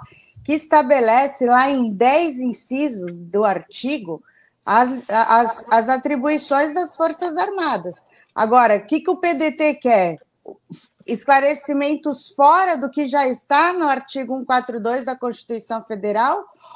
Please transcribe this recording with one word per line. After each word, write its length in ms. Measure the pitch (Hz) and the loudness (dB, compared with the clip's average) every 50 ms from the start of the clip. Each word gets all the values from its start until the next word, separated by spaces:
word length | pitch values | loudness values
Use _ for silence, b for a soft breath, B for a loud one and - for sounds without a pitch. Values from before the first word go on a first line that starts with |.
| B B B B B B B B - | B B B B B B B B -4
que 80 | - | -2
estabelece 920 | 302 302 - - - 294 294 247 294 262 233 220 226 254 277 277 - - 254 | -2 -2 0 2 4 4 4 4 2 2 4 4 4 4 2 0 -2 -2 2
lá 260 | 240 247 247 269 277 | 4 4 4 4 2
em 240 | 285 262 240 220 202 | 2 0 -2 -2 0
dez 420 | 185 233 254 285 330 349 320 254 | 0 2 4 4 2 2 0 -4
incisos 800 | 254 254 247 208 - - - 247 269 302 285 233 196 180 175 175 | -4 -6 -6 -6 -8 -8 -8 -4 -4 -4 -4 -4 -6 -10 -10 -12
do 300 | 175 175 170 196 202 214 | -12 -10 -4 -2 0 2
artigo 760 | 202 185 170 - - - - - 262 302 262 202 165 160 - b b b b b b b b - | 2 0 -2 -6 -12 -12 -8 -6 -6 -6 -6 -8 -10 -12 -12 b b b b b b b b -4
as, 440 | - 202 233 254 254 262 240 - - | 0 2 2 2 2 -2 -6 -6 -2
as, 560 | 202 226 226 - 226 233 240 226 - - - - | 0 0 2 4 4 4 4 2 -2 -6 -2 2
as 160 | 226 226 220 | 2 2 2
atribuições 880 | 247 262 254 - 294 294 254 247 302 302 294 - - 277 277 294 311 294 | 2 0 0 0 -2 -2 -2 0 0 -2 -2 -2 0 0 0 0 0 -2
das 240 | 359 349 311 - | -4 -4 -4 -4
Forças 400 | - 320 330 320 - 359 349 302 | -2 -2 -2 -2 -4 -6 -6 -4
Armadas. 680 | 359 370 403 403 381 330 294 240 185 165 180 170 - - _ b b b b b | -4 -4 -4 -4 -4 -2 -2 -2 -4 -6 -8 -12 -14 -18 _ b b b b b
Agora, 420 | - 220 220 247 254 240 220 208 | -2 0 4 4 6 6 6 4
o 80 | 202 208 | 2 0
que 140 | - 302 311 | -2 -4 -2
que 120 | 311 370 | 0 -2
o 60 | 359 | -2
P 160 | 370 - 339 330 | 0 0 0 0
D 160 | 269 311 311 | 0 0 -2
T 240 | 254 311 311 302 - | 0 0 0 0 0
quer? 420 | - - 247 226 196 180 170 156 - _ _ _ _ - - - _ _ - - - - - _ - - | 0 2 4 4 4 4 2 -2 -6 _ _ _ _ -20 -20 -20 _ _ -20 -20 -20 -20 -20 _ -14 -8
Esclarecimentos 1200 | - 233 - - 277 269 269 277 285 302 - - - 285 277 285 294 302 302 - 302 269 - - - | -8 -6 -2 2 4 4 4 4 2 0 -2 -4 -4 -2 -2 0 -2 -2 -2 -4 -4 -6 -6 -8 -6
fora 460 | - - 277 294 330 370 381 370 330 | 0 4 4 6 6 6 4 2 0
do 140 | 254 277 - | -2 -4 -4
que 180 | - 302 294 | -4 -4 -4
já 200 | 254 277 285 277 | -2 0 0 0
está 440 | 262 240 - - - 285 294 330 349 359 | 0 -2 -4 -2 0 2 2 2 2 0
no 140 | 359 320 | 0 0
artigo 480 | 285 262 262 262 - - 269 254 226 262 | 0 -2 -2 -4 -8 -8 -8 -6 -6 -8
um 80 | 262 247 | -6 -2
quatro 380 | 254 254 247 247 254 226 233 | 0 0 0 0 -2 -6 -6
dois 240 | 202 233 247 269 240 | -4 -4 -4 -4 -4
da 120 | 269 254 | -6 -8
Constituição 640 | 254 254 240 226 - - - 240 220 - - 226 226 220 | -6 -6 -8 -8 -8 -10 -10 -10 -10 -8 -8 -10 -8 -8
Federal? 600 | - 220 190 196 208 202 214 240 277 359 415 381 - _ B B B B | -10 -10 -6 -4 -2 0 0 0 0 0 -2 -6 -10 _ B B B B